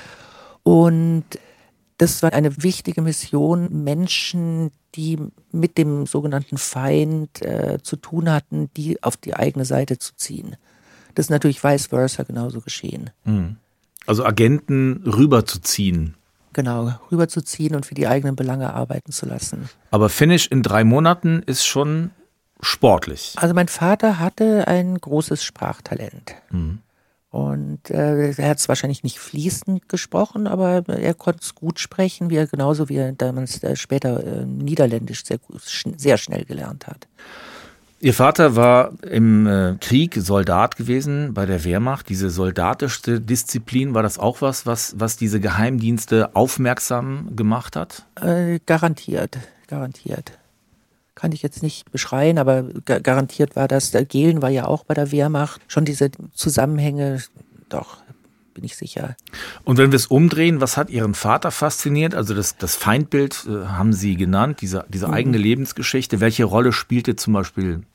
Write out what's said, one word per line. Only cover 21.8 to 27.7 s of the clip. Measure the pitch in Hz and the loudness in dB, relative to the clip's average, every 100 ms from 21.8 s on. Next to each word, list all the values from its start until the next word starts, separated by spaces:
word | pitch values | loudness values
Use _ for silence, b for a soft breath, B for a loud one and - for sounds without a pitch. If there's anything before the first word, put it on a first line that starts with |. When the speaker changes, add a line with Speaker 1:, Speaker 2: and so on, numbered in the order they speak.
| 147 156 170 - _ _ _ _ | 0 -2 -4 -10 _ _ _ _
Speaker 2:
sportlich. | - - 123 87 - 69 - - | -6 2 4 4 0 -10 -10 -2
Speaker 1:
Also | 170 175 | 0 2
mein | 175 | 0
Vater | - 170 208 220 175 | 0 0 2 2 2
hatte | 175 - 220 208 - | -2 0 2 2 2
ein | 180 180 185 | 0 0 -4
großes | 139 147 156 147 | -2 -2 -2 -4
Sprachtalent. | - - - - - - 104 - - - - | -6 -8 -8 -8 -10 -10 -10 -14 -20 -20 -8
Speaker 2:
Mhm. | 90 80 104 _ _ _ _ _ | -6 -4 -8 _ _ _ _ _
Speaker 1:
Und, | - - - 143 | -6 -4 -4 -6